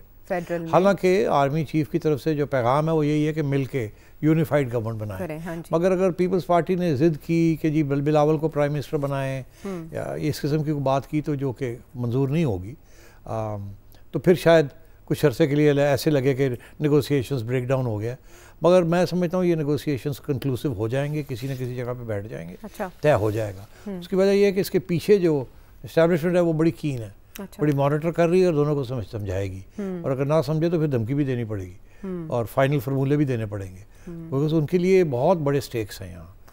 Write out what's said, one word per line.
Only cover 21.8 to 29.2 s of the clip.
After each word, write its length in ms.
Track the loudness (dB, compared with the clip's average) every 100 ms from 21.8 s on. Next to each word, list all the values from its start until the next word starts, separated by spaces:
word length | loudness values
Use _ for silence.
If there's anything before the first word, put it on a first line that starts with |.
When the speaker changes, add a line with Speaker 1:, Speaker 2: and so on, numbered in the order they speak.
| -8
Speaker 2:
पे 120 | -8 -6
बैठ 220 | -6 -6
जाएंगे, 300 | -10 -12 -14
Speaker 1:
अच्छा। 280 | -14 -10 -10 0
Speaker 2:
तय 80 | 2
हो 200 | 2 2
जाएगा। 360 | -2 -6 -10 -18 -16 -12
Speaker 1:
हम्म। 140 | -12
Speaker 2:
उसकी 160 | -4 2
वजह 160 | 4
ये 140 | 4 4
है 60 |
कि 100 | 2
इसके 180 | 0 -2
पीछे 380 | 0 0 4 4
जो 300 | 4 2 -2 -12 -20 -20 -2
एस्टैब्लिशमेंट 500 | 4 4 4 2 2
है 60 |
वो 120 | 2
बड़ी 180 | 2 2
कीन 280 | 0 -4 -6
है, 140 | -8 -16 -18 -16
Speaker 1:
अच्छा। 220 | -14 0
Speaker 2:
बड़ी 120 | 0
मॉनिटर 380 | 2 2 2 0
कर 180 | 2 4
रही 120 | 4
है 60 | 4
और 60 |
दोनों 220 | 4 2 0
को 80 |
समझ, 220 | -2 -6 -6
समझाएगी। 580 | -6